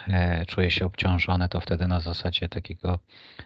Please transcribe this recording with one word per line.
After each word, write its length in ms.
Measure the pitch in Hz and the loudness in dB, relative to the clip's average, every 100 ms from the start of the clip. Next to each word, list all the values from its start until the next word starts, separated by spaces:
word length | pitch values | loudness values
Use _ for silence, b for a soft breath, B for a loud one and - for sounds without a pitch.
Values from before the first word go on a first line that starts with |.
| B | B
e, 380 | 92 87 85 85 | 2 2 2 -2
czuje 260 | - 90 | 0 2
się 140 | - 92 | 2 0
obciążony, 640 | - 95 90 - 90 90 | 0 2 2 2 2 2
to 100 | 85 | -2
wtedy 260 | - 87 90 | -2 0 2
na 120 | 90 | 0
zasadzie 500 | 82 87 90 - 87 | -2 -4 -4 -2 -4
takiego 500 | - - 85 87 90 - B B B | -6 -10 -6 -2 -2 -4 B B B